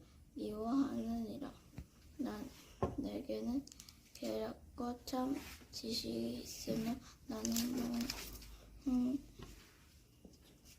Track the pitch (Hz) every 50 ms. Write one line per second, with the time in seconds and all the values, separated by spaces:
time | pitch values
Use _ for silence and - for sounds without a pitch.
0 | - - - - - - - - 208 214 214 214 220 226 262 277 277 - 233 233
1 | 226 226 233 233 226 208 - - - - - - - - - - - - - -
2 | - - - - 262 208 214 214 - - - - - - - - - - - -
3 | - 202 208 208 - - 220 214 226 233 247 285 277 - - - - - - -
4 | - - - - 247 226 214 220 220 240 - - - - - - 240 240 247 -
5 | - - 269 254 254 269 277 294 - - - - - - - - - 226 - -
6 | 233 226 233 226 233 240 247 247 - - - - - - 226 226 220 226 254 -
7 | - - - - - - 226 220 220 226 226 233 233 247 247 247 240 240 240 233
8 | 233 - - - - - - - - - - - - - - - - 269 254 247
9 | 247 247 277 - - - - - - - - - - - - - - - - -
10 | - - - - - - - - - - - - - - -